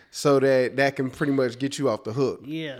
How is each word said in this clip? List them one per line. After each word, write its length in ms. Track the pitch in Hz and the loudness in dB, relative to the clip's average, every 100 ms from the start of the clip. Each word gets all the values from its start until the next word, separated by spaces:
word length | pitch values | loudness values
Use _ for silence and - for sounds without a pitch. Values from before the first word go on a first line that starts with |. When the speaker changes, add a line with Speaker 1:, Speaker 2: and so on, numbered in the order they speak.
| _ | _
Speaker 1:
so 280 | - 147 139 | -2 2 4
that 360 | 135 131 123 123 | 4 4 2 0
that 200 | 139 139 | 0 0
can 120 | 131 | -4
pretty 220 | 127 147 | -2 0
much 260 | 135 127 120 | 2 0 -2
get 200 | 139 139 | -6 -2
you 100 | 135 | 0
off 160 | 107 | 0
the 80 | 110 | -4
hook." 300 | 117 131 87 117 | -2 -2 -2 -8
Speaker 2:
Yeah. 340 | 160 156 123 | -10 -10 -12